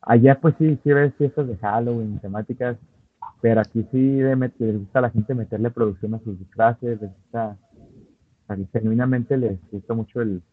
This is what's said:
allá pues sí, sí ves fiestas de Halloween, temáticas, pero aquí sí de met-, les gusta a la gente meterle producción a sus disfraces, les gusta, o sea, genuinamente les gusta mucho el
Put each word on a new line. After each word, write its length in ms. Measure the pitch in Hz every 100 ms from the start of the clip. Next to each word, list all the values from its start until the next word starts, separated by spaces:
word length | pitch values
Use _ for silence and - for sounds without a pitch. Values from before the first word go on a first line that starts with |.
allá 400 | - 120 127 135
pues 160 | 170 -
sí, 180 | 156 143
sí 100 | -
ves 220 | 143 143 -
fiestas 300 | 143 143 135
de 100 | 101
Halloween, 600 | 104 107 120 120 110 101
temáticas, 580 | 101 101 107 117 123 120 _ _ _ _ - _
pero 200 | 117 110
aquí 260 | 107 113 110
sí 240 | 131 131 135
de 200 | 135 131
met-, 160 | 127 -
les 180 | 113 107
gusta 180 | 98 135
a 40 |
la 80 | 123
gente 220 | 113 107 131
meterle 340 | 107 107 117
producción 440 | 120 113 92 107
a 40 | 110
sus 180 | 113 95
disfraces, 640 | 95 - 113 117 120 113
les 100 | 104
gusta, 440 | 98 _ 120 110 101 _
o 720 | _ 73 - - _ _ _ _ 98
sea, 0 | 98
genuinamente 640 | - 110 113 127 127 120 135
les 240 | 120 95 -
gusta 240 | 101 -
mucho 260 | 113 110 -
el 220 | 113 92 85